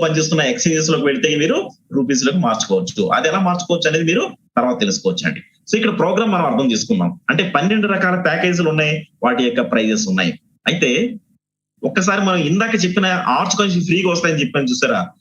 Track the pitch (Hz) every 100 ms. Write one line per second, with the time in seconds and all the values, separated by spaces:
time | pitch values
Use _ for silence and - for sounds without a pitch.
0 | 160 156 156 156 139 120 165 156 156 151
1 | 143 131 156 147 160 285 - - - 139
2 | 131 135 127 180 123 110 - 95 90 -
3 | 95 110 160 190 185 175 - 170 165 156
4 | 165 185 - - _ - 123 123 104 92
5 | 95 90 82 73 - _ - 214 220 -
6 | 165 190 220 185 156 117 135 110 - 104
7 | 87 - - 151 185 143 175 220 202 190
8 | 185 180 165 165 180 175 165 156 151 156
9 | - _ 120 123 123 120 120 117 110 107
10 | 98 92 90 78 _ _ - 175 139 135
11 | 240 220 - _ _ _ _ _ - -
12 | 185 196 196 180 147 185 220 220 180 180
13 | 190 180 - 131 180 214 202 175 165 170
14 | 185 170 170 156 131 143 131 123 131 107
15 | 90 -